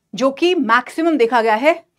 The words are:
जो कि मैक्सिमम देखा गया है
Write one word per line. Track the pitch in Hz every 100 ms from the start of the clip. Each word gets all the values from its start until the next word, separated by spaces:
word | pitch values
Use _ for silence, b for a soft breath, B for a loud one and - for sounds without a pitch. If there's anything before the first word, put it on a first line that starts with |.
| _
जो | 196 262
कि | 269 349
मैक्सिमम | 359 220 247 - - 339 294
देखा | 233 247
गया | 220
है | 214 285 339 _